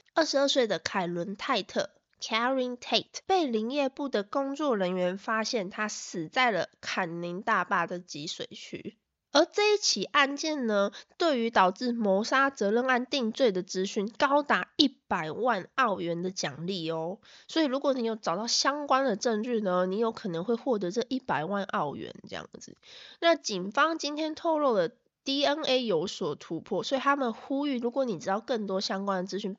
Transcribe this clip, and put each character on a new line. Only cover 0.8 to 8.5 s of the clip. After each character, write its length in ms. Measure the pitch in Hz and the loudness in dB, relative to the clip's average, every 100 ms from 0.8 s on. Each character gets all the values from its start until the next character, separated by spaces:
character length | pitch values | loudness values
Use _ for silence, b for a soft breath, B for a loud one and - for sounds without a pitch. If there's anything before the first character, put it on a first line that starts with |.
| - 202 175 | -2 -2 -2
伦· 220 | 175 170 196 | -4 -6 -6
泰 240 | - 247 | -4 -2
特， 260 | 190 - - _ _ _ | -2 -4 -4 _ _ _
Karen 560 | - 220 240 269 254 247 | -6 -2 0 0 -2 -6
Tate， 440 | - 226 - - - | -2 0 0 -6 0
被 200 | 381 302 | 2 2
林 240 | 220 220 | 0 0
业 180 | 285 269 | 0 -2
部 220 | 269 277 | -2 -2
的 120 | 220 | -2
工 320 | 202 285 277 | -2 -2 -2
作 220 | 277 302 220 | -2 0 0
人 180 | 185 | 0
员 220 | 180 180 196 | 0 0 -2
发 260 | - 220 | -2 -2
现， 280 | 220 233 185 | -2 -2 -4
她 180 | 214 214 | -6 -6
死 400 | - - 202 156 | -6 -10 -8 -4
在 220 | - 254 | 2 2
了 180 | 190 - _ | 2 -2 _
坎 400 | - - 185 170 | -6 -4 -4 -4
宁 180 | 175 175 | -6 -4
大 240 | 233 208 | 0 0
坝 220 | 175 196 170 | 2 0 0
的 120 | 180 | -4
集 280 | 180 147 156 | -10 -10 -8
水 200 | - - | -8 -10